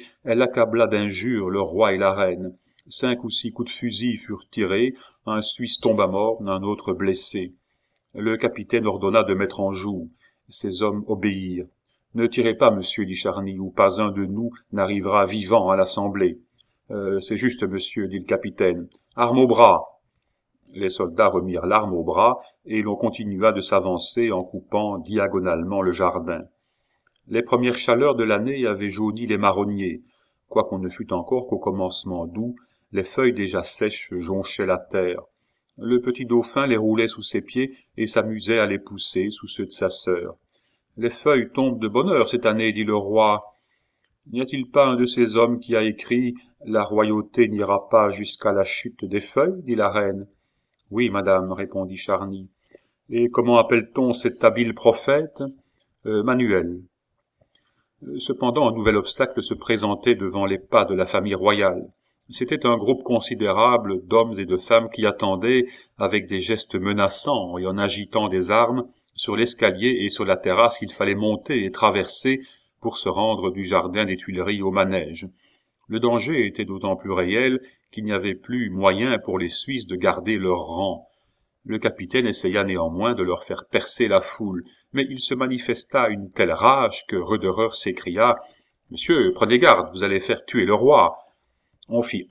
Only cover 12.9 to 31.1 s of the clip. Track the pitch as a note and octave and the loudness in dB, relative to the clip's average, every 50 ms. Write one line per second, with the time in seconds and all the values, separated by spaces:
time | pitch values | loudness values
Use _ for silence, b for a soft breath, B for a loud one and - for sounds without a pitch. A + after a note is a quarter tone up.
12.9 | - - G#2 F#2 F#2 F2+ - G#2 F2 G2 G2 G2 F#2+ F#2 F#2+ F#2 - - G2+ G2 | -4 -4 -4 -4 -6 -4 -4 -4 -4 -4 -6 -6 -8 -8 -8 -4 2 4 4 4
13.9 | F#2+ G#2 G#2+ G#2 G2 G2 G2 F#2 G2 G#2+ A#2 A#2 A#2+ B B _ - G2+ F#2+ G2 | 4 2 -2 -2 -2 -2 -4 -4 -4 -4 -6 -6 -8 B B _ -4 -2 -2 0
14.9 | G#2 G2+ F2+ G2 G2+ G#2 G2 F#2 G#2 A2 G2 F#2 A2 A2+ F#2+ F#2 F#2+ F#2+ F#2+ F2+ | 0 -2 0 2 2 4 2 2 0 -4 0 2 4 4 4 4 4 4 2 2
15.9 | - G#2 G2+ G#2 F#2+ G2+ F#2+ F2+ E2 - - _ _ _ _ _ _ _ _ - | 0 -2 -2 -2 0 2 2 0 0 -2 -10 _ _ _ _ _ _ _ _ -10
16.9 | G#2+ G#2 G2 F#2+ G2 G2 F#2 - A2+ G2+ B2+ B2+ - - G#2+ F#2+ F#2+ F#2+ - - | -8 -6 -4 -2 -2 -4 -2 -4 -4 -2 0 -2 0 -2 -4 -4 -4 -6 -6 -6
17.9 | - A2+ G2+ F#2 F#2+ G2 F2+ - F#2 - - G2+ - - G#2+ F#2 E2+ F2 F2 - | -6 -6 -6 -6 -6 -8 -4 -2 -2 -2 -2 -6 -4 0 0 0 0 -2 -6 -12
18.9 | - _ _ _ _ A#2 A#2+ A#2 A#2+ C3 C3 A#2+ A2+ A2 A#2+ G#2 F2+ D#2+ - - | -16 _ _ _ _ -2 0 2 4 4 4 6 8 8 8 8 8 6 2 -4
19.9 | - _ _ _ _ _ _ _ _ _ _ _ _ _ _ _ - F#2 G2 F#2 | -12 _ _ _ _ _ _ _ _ _ _ _ _ _ _ _ -8 -4 -4 -4
20.9 | F2+ - G2 E2+ E2 - A2 G2 F#2 F#2 F2+ F#2 F2 E2+ E2 F#2 G2+ A2 G#2+ G#2 | -2 -2 -4 -2 2 2 2 4 4 2 -2 -2 -4 -4 -2 0 2 2 2 0
21.9 | F2+ E2+ D#2+ E2 D#2+ F2+ G#2+ A#2+ B2+ B B B B B _ - A2 G#2+ G#2 G#2+ | -2 -4 -4 -2 0 2 4 2 2 B B B B B _ -4 -4 -2 -2 -2
22.9 | G2+ G2 - A2+ - - A2+ G#2 G2 F#2 G#2 A2 G2 G2 F#2+ - - G2 F2+ F#2+ | -4 -2 -2 -4 -4 -4 -8 -8 -2 2 2 2 2 2 0 0 0 0 2 0
23.9 | F2+ F2 - - - A#2+ A#2 A2+ A2 F2+ F2+ - - F#2 - _ - G#2 G#2+ G#2 | -2 -2 -4 -4 -2 -2 0 0 0 -2 -4 -6 -10 -14 -8 _ -4 -2 -2 -2
24.9 | G2+ F2+ D#2+ F2+ G#2 G#2 G2 G2 - G2 F2+ F#2 E2+ E2 E2+ F#2 G2+ G2 F#2+ F#2 | -4 -8 -8 -4 -2 0 0 0 0 -2 0 0 -2 -2 -2 -4 -2 -2 0 -2
25.9 | E2+ E2+ F#2+ F2+ F2+ F2+ E2 E2 E2+ E2 E2+ - _ _ _ _ _ _ _ _ | 0 0 0 0 0 -2 -4 -6 -6 -8 -10 -14 _ _ _ _ _ _ _ _
26.9 | _ _ _ _ _ _ _ - G#2 A#2+ A#2+ - - B2 B2 B2 A#2+ B2 - - | _ _ _ _ _ _ _ -4 -2 -2 0 2 2 2 2 0 0 0 0 2
27.9 | A#2+ A#2+ C#3 C#3+ C3+ A#2+ A#2 G#2+ G#2+ G2+ A2 B2+ C#3 C#3 B2 A2 G#2 F#2+ G#2 G2+ | 2 4 4 2 2 2 2 2 2 0 0 -2 -2 0 0 0 0 -2 -4 -6
28.9 | F#2+ G#2 A2 G#2+ G#2 A2+ A#2+ A2 G#2+ G2+ G#2 G2+ F#2+ F#2+ G2+ G#2 G#2 G2+ G2 F2+ | -4 -2 -2 -2 -2 -4 -2 -2 0 2 2 2 2 2 0 -2 -2 -2 -4 -4
29.9 | E2 - b b b b b b b b b _ - A2 G#2 - G#2 F#2+ F#2+ F2+ | -6 -6 b b b b b b b b b _ 0 0 0 0 -2 -6 -6 -6
30.9 | - - A2 - | -8 -10 -8 -6